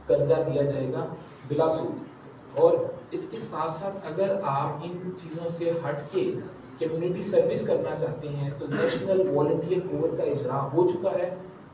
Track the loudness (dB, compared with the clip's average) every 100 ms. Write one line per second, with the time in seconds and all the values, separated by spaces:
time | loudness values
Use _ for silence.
0 | 2 4 6 4 4 2 2 0 -2 -2
1 | -4 -8 -14 -14 -4 2 2 2 -2 -6
2 | -10 -16 -18 -18 -6 6 6 6 2 -6
3 | -8 -8 -6 -8 -8 -4 -4 -2 -6 -6
4 | -6 0 2 2 0 0 0 -4 -6 -6
5 | -8 -8 -10 -6 -6 -2 0 0 -2 -6
6 | -2 0 0 -2 -6 -14 -16 -4 -2 0
7 | 0 -2 2 4 4 2 0 0 0 -2
8 | -4 -4 -6 -4 -4 -6 -4 0 2 2
9 | 2 4 4 4 4 2 2 0 0 0
10 | 0 2 0 0 -2 -2 0 4 4 4
11 | 0 0 -2 -4 -12 -16 -18